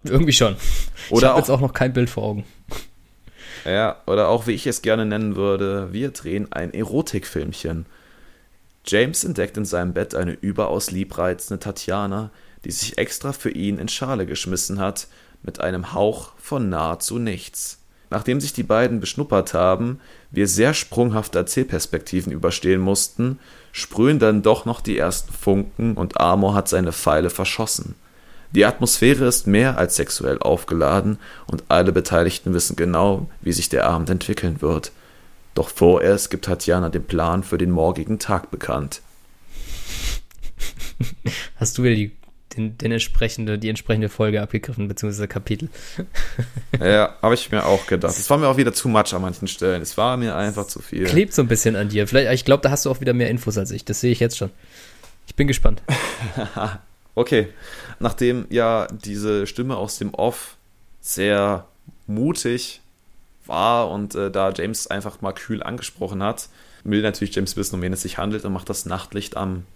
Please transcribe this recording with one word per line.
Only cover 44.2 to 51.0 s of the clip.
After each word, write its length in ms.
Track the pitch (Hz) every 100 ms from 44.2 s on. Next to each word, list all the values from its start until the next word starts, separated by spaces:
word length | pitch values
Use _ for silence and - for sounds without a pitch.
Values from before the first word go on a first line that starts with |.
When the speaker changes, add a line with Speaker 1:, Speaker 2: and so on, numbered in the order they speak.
| 107 104
Speaker 1:
abgegriffen, 460 | 104 113 - 117 101
beziehungsweise 400 | 98 107 101 104
Kapitel. 400 | - - 104 160
<laughs> 40 | - - - 185 - - - 120 - - -
Speaker 2:
Ja, 340 | 87 107 104 -
hab 100 | 110
ich 180 | 120 -
mir 140 | 107
auch 220 | 82 98 -
gedacht. 320 | 113 85 90
Es 100 | -
war 80 | 143
mir 120 | 143
auch 100 | 131
wieder 140 | 120
too 140 | - 131
much 260 | 110 -
an 80 | 90
manchen 260 | 92 90 95
Stellen. 320 | - 92 90
Es 160 | 78 -
war 220 | 113 127
mir 180 | 113 82
einfach 300 | 104 107 98
zu 160 | -
viel. 220 | - -